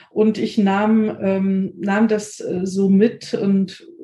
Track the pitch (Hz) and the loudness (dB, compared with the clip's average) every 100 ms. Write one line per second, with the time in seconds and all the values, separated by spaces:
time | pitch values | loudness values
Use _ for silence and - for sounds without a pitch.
0 | _ - 220 214 220 - 196 196 214 220 | _ 0 0 0 -2 0 2 2 2 2
1 | 214 - 196 190 190 190 190 - 196 202 | 0 -2 -2 0 0 0 -4 -6 -2 2
2 | 220 214 208 - - 185 190 185 196 196 | 2 0 -4 -12 -6 -4 -4 0 2 4
3 | 233 - - 233 196 196 185 - - - | 4 0 -8 -4 0 0 0 -6 -20 -20